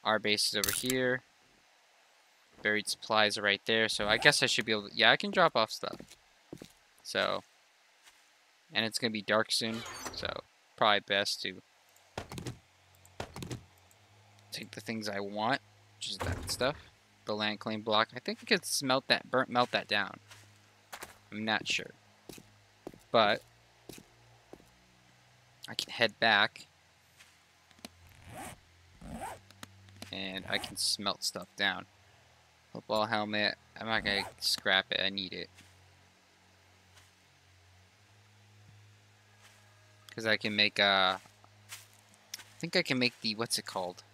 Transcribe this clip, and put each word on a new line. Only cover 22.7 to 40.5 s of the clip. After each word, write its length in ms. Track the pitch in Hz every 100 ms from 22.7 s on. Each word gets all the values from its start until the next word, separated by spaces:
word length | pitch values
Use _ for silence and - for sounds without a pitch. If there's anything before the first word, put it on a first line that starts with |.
| _ - - -
But 320 | 120 104 110 - _ _ _ - - - _ - - _ - - _ _ _ _ _ _ _ _ _ -
I 60 |
can 160 | 110 -
head 280 | - 113 -
back. 480 | 117 104 110 - - _ _ _ _ _ - _ _ _ _ - - - - - - - - - _ _ - - - - 831 - - - - - - - -
And 340 | 95 95 95 92
I 100 | 98
can 180 | - 98
smelt 460 | - - 101 92
stuff 240 | - 98 90 -
down. 300 | 101 92 - _ - - _ _ _ _ _
Football 320 | 117 - 107
helmet. 540 | 107 110 104 104 104 - - -
I'm 80 | 107
not 160 | 110
gonna 220 | 98 101 95 -
scrap 480 | - - 104 95 -
it. 100 | -
I 80 | 92
need 240 | 98 92
it. 160 | 90 - - - - - _ _ _ _ _ _ _ _ _ _ - - _ _ _ _ _ _ _ _ _ _ _ _ _ _ - - - - - _ _ _ _ - - - - - - -
'Cause 140 | -
I 140 | 110 107
can 180 | 113